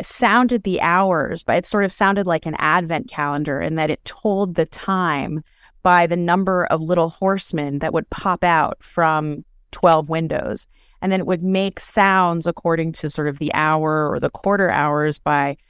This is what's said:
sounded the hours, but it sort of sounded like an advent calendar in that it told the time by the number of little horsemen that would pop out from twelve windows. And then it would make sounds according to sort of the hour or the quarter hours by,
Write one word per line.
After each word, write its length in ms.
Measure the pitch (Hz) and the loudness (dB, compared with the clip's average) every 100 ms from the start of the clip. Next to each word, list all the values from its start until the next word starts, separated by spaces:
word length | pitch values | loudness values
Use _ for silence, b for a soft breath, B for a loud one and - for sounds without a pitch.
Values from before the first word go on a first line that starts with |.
sounded 600 | - - 247 226 247 240 | -10 -2 2 4 4 0
the 180 | 190 180 | -2 -2
hours, 600 | 165 180 190 165 135 170 | 2 2 2 0 -2 -4
but 140 | - 139 | 0 0
it 100 | - | 0
sort 180 | 208 | 0
of 80 | 190 | 0
sounded 360 | - 196 196 185 | 0 0 2 0
like 180 | 160 160 | -2 -2
an 80 | - | -2
advent 520 | 151 175 165 160 - | 0 0 0 -4 -4
calendar 500 | - 147 143 151 139 | -4 -2 -2 -2 -2
in 140 | 165 | -2
that 160 | 160 156 | -2 -2
it 140 | - | -4
told 500 | - - 214 196 196 | -8 -6 -2 0 0
the 120 | 170 160 | 0 -2
time 760 | - - 190 175 143 - 151 b b b _ | -4 -2 0 0 -2 -4 -8 b b b _
by 240 | 185 180 170 | 2 4 4
the 100 | 170 | 2
number 500 | 170 180 190 180 165 | 2 2 2 0 0
of 140 | 160 | -2
little 280 | 160 180 165 | 0 0 0
horsemen 720 | - 190 196 - 160 143 143 | 0 -2 -2 -4 -4 -4 -4
that 120 | 160 | -2
would 160 | 160 - | -2 -4
pop 340 | - 202 175 | -4 -4 0
out 320 | 175 165 147 - | 2 2 2 -4
from 600 | - - 160 156 151 147 - _ _ | -6 0 2 2 -2 -6 -12 _ _
twelve 360 | - 180 160 151 | 2 4 4 2
windows. 580 | 160 160 - - - - _ _ _ | -2 -2 -2 -4 -6 -10 _ _ _
And 100 | 190 | -2
then 80 | 190 | 0
it 80 | 175 | 0
would 160 | 180 | -2
make 380 | 185 190 196 - | 0 0 -2 -6
sounds 640 | - 220 196 190 180 170 160 | -2 2 4 4 2 0 -4
according 460 | - 170 165 160 | -4 -2 -2 -2
to 180 | 156 151 | -6 -8
sort 160 | 151 147 | -4 -4
of 120 | 143 | -4
the 140 | 151 | -4
hour 560 | 151 156 156 156 156 151 | 0 0 2 0 0 0
or 120 | 147 | -2
the 100 | 151 | -4
quarter 400 | - 196 202 185 | -2 0 2 2
hours 480 | 123 147 147 151 147 | 2 0 0 -2 -2
by, 380 | 147 147 143 143 | -2 0 0 -6